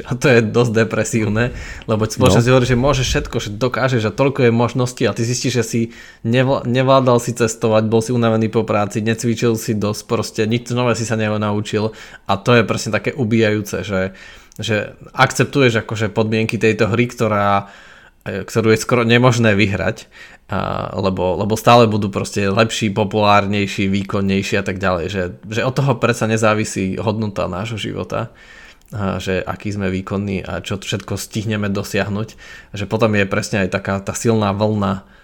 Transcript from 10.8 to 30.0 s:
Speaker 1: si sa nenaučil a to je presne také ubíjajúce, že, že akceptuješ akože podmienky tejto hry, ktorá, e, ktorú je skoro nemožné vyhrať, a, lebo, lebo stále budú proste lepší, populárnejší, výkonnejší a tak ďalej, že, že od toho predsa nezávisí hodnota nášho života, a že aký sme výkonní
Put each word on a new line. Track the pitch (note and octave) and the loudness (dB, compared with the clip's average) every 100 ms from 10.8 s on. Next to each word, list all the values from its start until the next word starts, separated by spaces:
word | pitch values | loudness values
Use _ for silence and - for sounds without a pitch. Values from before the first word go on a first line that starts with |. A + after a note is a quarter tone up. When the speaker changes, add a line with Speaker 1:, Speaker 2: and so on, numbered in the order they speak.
| B2 A2 | 0 0
Speaker 1:
si | |
sa | A2 A2 | -2 -2
nenaučil | G#2+ G#2+ G#2+ G#2 G#2+ G#2+ A2 - - - - | -2 -2 -2 -2 -2 -2 -2 -6 -18 -12 -6
a | G2 | -2
to | - A#2+ | 4 4
je | |
presne | G2+ - A2+ G#2 | 4 -2 -2 -2
také | A#2+ | -2
ubíjajúce, | - A2 A2+ A2 G#2+ G2+ - | -4 0 2 2 0 -4 -6
že, | F#2 F#2+ F#2+ - - - - - | -4 -2 -2 -6 -20 -20 -20 -10
že | G#2+ G#2 - - - | -4 -2 -4 -12 -8
akceptuješ | - C3 - C3 C#3+ B2+ A2 | 0 2 2 0 4 4 2
akože | - G#2+ G#2+ - | -2 -4 -2 0
podmienky | A2 A2 A2+ G#2+ | 0 0 -2 0
tejto | A2 G#2 A2 | 0 2 2
hry, | A2+ A#2+ | 2 0
ktorá, | - A2 G#2 G2+ G2+ G2+ - - - - _ - | 0 0 2 2 0 -2 -12 -20 -20 -20 _ -10
e, | G2 | -8
ktorú | F2+ A#2 A2 A2 | -4 0 4 2
je | |
skoro | - A#2+ A2+ | 2 0 4
nemožné | A#2+ B2+ A#2 A2+ G2 | 4 4 4 4 4
vyhrať, | G2+ G2 F#2 - - - - - - | 2 0 -4 -6 -12 -20 -20 -20 -8
a, | G2 F#2+ - - F#2 | -6 -4 -4 -6 -2
lebo, | F#2+ F#2 F2+ E2+ | -2 0 0 0
lebo | G2+ A2 | -2 2
stále | - A#2+ A2 | 6 8 6
budú | A2+ G2+ | 2 -2
proste | G2 G2 G#2 G2 | -4 -4 -2 0
lepší, | G2 A2+ - A2 | 2 0 0 -2
populárnejší, | G2 G2+ G#2+ G#2 G2+ G2 G#2 G2 - G2 | 0 0 2 4 4 2 -2 -2 -2 0
výkonnejší | G2 G2 G#2 G2 G2 G2 G2+ | -2 -2 -2 0 0 0 -2
a | F#2+ | -2
tak | F#2 | -2
ďalej, | F#2+ F2+ E2+ | -2 -2 -2
že, | G2 F2+ - G2+ | -4 -6 -8 -8
že | A2 B2+ | -4 -2
od | |
toho | B2+ C#3 A#2+ | 0 0 2
predsa | A#2 A2+ A2 | 0 0 0
nezávisí | A2 A2 G#2+ G#2+ - F#2+ F#2+ | 2 2 2 -2 -4 -4 -2
hodnota | G#2+ G#2+ G#2+ F#2+ F2+ | -4 -2 -4 -4 -4
nášho | F2+ A2+ G#2+ | -4 -6 -8
života, | G#2+ G2 G2+ A2 A2 - - - - - _ | -8 -8 -6 -6 -8 -12 -20 -20 -20 -20 _
a | G2+ G2 F#2+ | -6 -4 -4
že | G2 F#2 | -2 -4
aký | - F#2 G#2+ | -4 -8 -8
sme | G2 F#2+ | -4 -4
výkonní | F#2 | -4